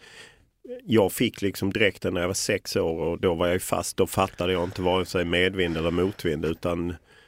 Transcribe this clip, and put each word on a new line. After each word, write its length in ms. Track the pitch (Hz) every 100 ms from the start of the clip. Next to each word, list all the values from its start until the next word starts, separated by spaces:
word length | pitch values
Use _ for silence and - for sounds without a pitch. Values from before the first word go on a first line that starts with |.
| - - - - _ _ - 247
jag 280 | 208 110 95
fick 300 | - 117 -
liksom 300 | 98 - 98
dräkten 420 | 104 104 - 95
när 60 | 92
jag 80 | 87
var 60 |
sex 420 | 98 - 101 - 107
år 240 | 87 82
och 200 | 82 85
då 140 | 95
var 120 | 82 87
jag 80 |
ju 60 | 90
fast, 360 | - 90 87 -
då 100 | 95
fattade 460 | - 95 - 90
jag 120 | 92
inte 180 | 90 98
vare 220 | 90 92
sig 200 | 90 92
medvind 520 | 87 87 92 95 87 80
eller 140 | 82
motvind, 540 | 87 95 101 87 76
utan 500 | 80 82 90 87 87 90 _ -